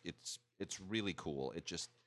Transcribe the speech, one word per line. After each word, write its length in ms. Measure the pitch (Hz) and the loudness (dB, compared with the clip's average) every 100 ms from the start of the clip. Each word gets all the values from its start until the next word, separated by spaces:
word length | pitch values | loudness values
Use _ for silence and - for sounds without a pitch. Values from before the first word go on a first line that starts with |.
it's, 360 | 87 - - - - - | -4 -6 -6 -6 -8 -6
it's 220 | 95 - | -4 -4
really 320 | 95 110 101 85 | 0 2 4 2
cool. 380 | - 71 65 82 | 0 2 0 0
It 100 | - | -2
just, 240 | 85 - - | -2 -4 -8